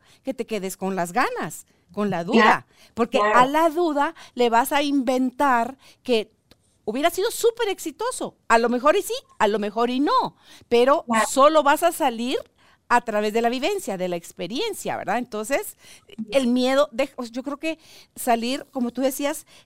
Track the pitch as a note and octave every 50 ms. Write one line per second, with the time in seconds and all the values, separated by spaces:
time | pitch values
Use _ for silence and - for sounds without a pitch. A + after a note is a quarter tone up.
0 | _ _ _ _ _ C4+ B3+ - A3+ - A3 G#3 F3+ F#3+ - - G3 F#3+ G3 F#3
1 | F3 E3+ F3 B3 C#4+ A#4 B4+ A#4 B3+ D#3+ - - - _ _ _ _ _ - G3+
2 | G#3 G3+ F#3+ E3+ F3 F3 A#3 A3+ G#3+ G#3+ - C3+ - _ _ _ - _ _ -
3 | A#3 A#3+ - C4+ G#3 G#3+ G#3+ A#3+ B3+ C4+ C#4+ D#4 E4 E4 D4 E4+ F4 D#4+ D4 C#4+
4 | C#4+ D#4+ E4 - - - _ A#3+ B3 A#3+ A3+ A#3 C4 - D4+ C#4+ D4+ C#4+ C#4 C#4+
5 | B3 A#3+ B3+ B3+ C4 B3+ - - C#4+ C#4 B3+ A#3 A#3 A#3 C4+ _ _ - - _
6 | _ - A#3+ A3 G3+ - _ _ _ _ _ _ _ _ _ _ _ - G#3+ C4
7 | D4 F4 - - F#4+ A4+ - - - A#4 A4+ A4+ A#4 G4+ F#4+ - - E4 C4+ -
8 | A4 B4 B4+ - D4 A#3 - _ _ _ A#3 A#3 A#3 A#3+ A#3+ B3 A#3+ D4 E4+ G#4
9 | F#4 - A4+ C5+ - _ _ _ - G3+ G#3 A3 G#3 G#3+ F#3+ A3+ A#3 A#3+ B3 B3+
10 | C#4+ F#4 B4+ B4+ - - - _ _ - - - - _ A#3 A#3 B3 C4 C#4+ E4+
11 | - A#3 A3+ A3 G#3+ - - C4+ C4+ D4+ D#4+ D#4 C#4+ C#4 D4 D#4 F4 F4 E4 -
12 | D#4+ C4 A#3 A3 A#3 B3+ D4+ B4 - - _ _ _ _ _ _ _ _ A#3+ B3
13 | - - G#3+ G#3 G#3 G#3+ G#3 A3+ A#3 A#3 A#3+ C4 C4 F4 G#4 G4 - - G3 F3+
14 | F3+ F3+ F3+ E3+ - - - - F#3 E3+ A3 C#4+ A4 A4+ F#4+ - - F#3+ B2+ G#2+
15 | - - G3 A#3+ B3 - - G#3 G#3+ G#3+ C#4 F4+ G#4+ - - _ - - - -
16 | _ _ - - A3 - - C#4 C4 A#3+ B3 B3+ B3 B3+ C4+ C#4 D4 D4 - A3+
17 | C4+ - - - B3 A3+ A3+ B3+ B3+ C#4+ C#4+ - - D#4+ D#4+ D#4+ _ - - -
18 | - _ _ - - B3+ A#3 A#3 A3+ A#3+ C4 D4 - - _ C4+ B3 A#3+ - -
19 | C4+ C4 C4+ - C#4+ C#4+ D#4 - - _ - - _